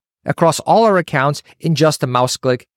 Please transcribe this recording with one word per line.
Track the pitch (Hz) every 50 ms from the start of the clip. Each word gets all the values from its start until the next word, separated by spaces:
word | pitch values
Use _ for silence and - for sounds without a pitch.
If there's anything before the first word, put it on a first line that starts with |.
| _ _ _ _ _
across | - - - 170 165 - -
all | - - 175 214 233
our | 220 190
accounts | 180 165 - - 135 135 147 147 - - _ _ _
in | - 160 160
just | 131 156 151 143 -
a | 147
mouse | 127 123 123 127 127 -
click, | - - 127 127 127 - _ _